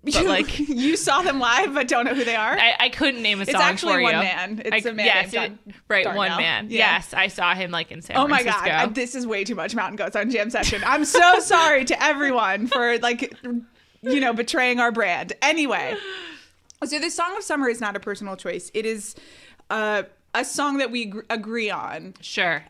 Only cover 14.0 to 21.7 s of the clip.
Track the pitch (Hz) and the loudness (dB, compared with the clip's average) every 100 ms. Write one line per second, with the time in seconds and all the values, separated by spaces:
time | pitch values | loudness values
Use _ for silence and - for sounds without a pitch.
14 | 240 277 254 226 240 240 247 247 240 226 | 0 2 2 0 -2 0 2 2 2 2
15 | 202 165 175 - 269 320 285 185 139 403 | 0 -2 -4 -2 0 2 0 -2 -4 -6
16 | 381 381 339 302 - _ _ _ 269 294 | -10 -12 -14 -18 -20 _ _ _ -6 -4
17 | 330 339 349 403 403 302 262 240 214 202 | -4 -2 -4 -4 -4 -2 -2 -2 -6 -6
18 | 208 196 202 190 185 175 - 214 220 220 | -8 -10 -10 -10 -8 -8 -6 -6 -4 -6
19 | 202 - - - - - _ 214 214 208 | -10 -18 -20 -20 -20 -20 _ -4 0 -2
20 | 190 _ _ 226 247 - 285 277 254 240 | -4 _ _ -4 -4 -2 -2 0 -2 -4
21 | 220 208 - 226 208 233 214 | -6 -10 -8 -8 -4 -4 -4